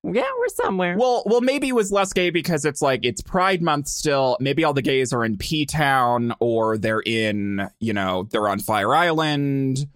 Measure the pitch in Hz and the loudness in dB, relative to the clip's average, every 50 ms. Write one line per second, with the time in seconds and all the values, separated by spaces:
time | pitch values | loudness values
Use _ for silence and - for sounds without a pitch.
0 | - 180 180 233 494 539 523 480 480 480 - - 494 - 190 180 180 175 175 202 | -6 -2 -2 -2 -2 -2 -4 -4 -4 -4 -2 -4 -4 -2 0 0 -2 0 0 0
1 | 247 254 247 214 - 196 226 240 240 262 269 285 285 269 254 233 208 196 196 196 | 2 2 2 0 2 2 2 2 2 2 0 0 -2 0 2 0 0 2 0 0
2 | 196 190 - 196 180 175 165 175 147 175 165 147 143 151 139 - 151 139 131 127 | 0 0 0 0 0 2 0 -2 0 0 -2 0 0 -2 -2 0 0 0 2 2
3 | - 120 113 - - - - 185 185 190 190 170 175 165 147 147 143 - - - | 0 -2 -2 -4 -10 -2 0 2 2 2 2 2 2 0 0 0 -2 -6 -8 -2
4 | - 151 139 135 135 127 123 - 131 135 139 151 160 151 135 139 113 - 135 131 | 0 0 2 2 2 2 2 0 0 0 2 2 2 2 2 0 0 2 2 2
5 | 131 117 135 120 113 113 110 98 - - 160 156 147 135 - 156 151 139 135 131 | 0 0 0 0 0 0 -2 -4 -4 -4 -2 -2 -2 -2 0 0 2 2 4 2
6 | 123 123 120 120 120 117 - _ 113 120 113 113 110 110 110 107 98 110 110 110 | 2 2 2 0 0 -2 -2 _ 0 0 2 2 2 0 0 0 0 0 -2 0
7 | - 110 113 113 110 107 104 104 101 101 101 98 98 98 _ _ 117 113 104 101 | -2 -2 0 0 0 0 -2 -2 -4 -4 -4 -4 -6 -6 _ _ -4 -2 -2 0
8 | 95 95 92 92 92 110 - 110 104 104 98 104 101 - 110 104 98 110 139 156 | 0 0 -2 -2 -4 -2 -2 0 0 0 0 -2 -2 -2 0 0 2 2 2 4
9 | 175 175 160 156 156 151 147 143 143 139 139 139 135 135 131 135 143 143 _ | 2 2 2 0 0 0 0 -2 -2 -2 -2 0 0 -2 -2 -2 -4 -6 _